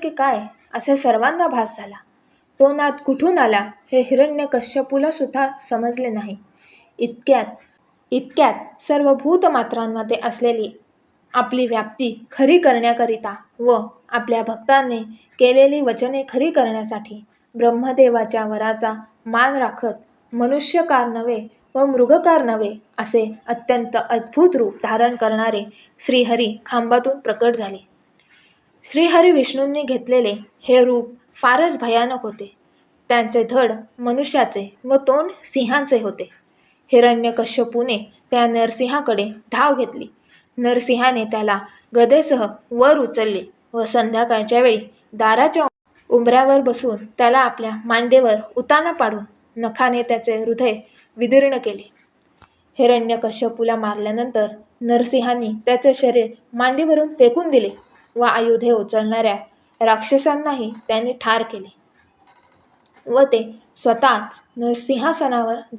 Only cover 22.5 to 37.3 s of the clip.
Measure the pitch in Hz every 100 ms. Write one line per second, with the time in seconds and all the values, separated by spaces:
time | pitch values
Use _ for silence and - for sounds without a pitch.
22.5 | 220 208 214 _ - 214 233 220 220 -
23.5 | 233 233 247 233 233 - 240 226 - 359
24.5 | 254 214 - 226 220 240 240 220 220 226
25.5 | 214 214 - _ _ - 254 240 233 226
26.5 | 220 - 247 233 247 254 277 240 214 233
27.5 | 233 196 190 _ _ _ _ _ _ _
28.5 | _ _ _ - 285 339 339 359 311 254
29.5 | 262 277 294 277 254 240 254 226 208 -
30.5 | _ - 254 247 247 233 - _ _ 240
31.5 | 254 339 269 233 233 240 254 226 208 202
32.5 | _ _ _ _ _ - 240 220 233 226
33.5 | 247 240 220 - - 240 247 285 294 226
34.5 | 202 202 _ 254 269 269 277 339 381 -
35.5 | 269 233 277 277 254 214 165 - _ _
36.5 | _ _ _ - 247 240 233 233